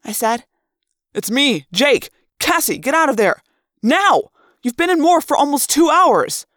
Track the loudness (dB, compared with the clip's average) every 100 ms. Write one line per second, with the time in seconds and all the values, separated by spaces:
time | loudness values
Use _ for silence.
0 | -10 -6 -4 -4 _ _ _ _ _ _
1 | _ -10 -4 0 0 -2 -6 -2 0 0
2 | -4 _ _ _ -4 -2 -4 -4 -2 0
3 | 0 2 0 -2 _ _ _ _ 0 2
4 | 2 0 -2 _ _ _ -8 -2 0 2
5 | 4 2 2 -2 0 -2 -2 2 2 4
6 | 4 2 0 -8 -14